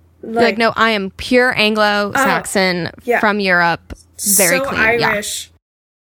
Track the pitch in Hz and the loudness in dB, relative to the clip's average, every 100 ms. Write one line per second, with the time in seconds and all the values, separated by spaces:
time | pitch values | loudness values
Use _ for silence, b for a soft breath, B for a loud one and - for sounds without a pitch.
0 | _ _ 233 226 233 220 226 - 226 214 | _ _ -6 0 0 2 0 0 0 0
1 | 190 - - 247 254 - 214 220 208 208 | -4 -8 0 2 2 2 0 2 2 0
2 | 202 269 226 170 - 202 190 175 165 - | -2 0 0 0 -2 0 0 -2 -6 -8
3 | - 233 214 208 190 175 170 165 - - | -2 0 0 0 2 2 2 -2 -8 -20
4 | _ - 202 202 175 175 269 - 220 233 | _ -8 -2 2 2 2 -2 0 0 2
5 | - 208 208 - - _ _ _ _ _ | 0 -2 -6 -10 -12 _ _ _ _ _
6 | _ | _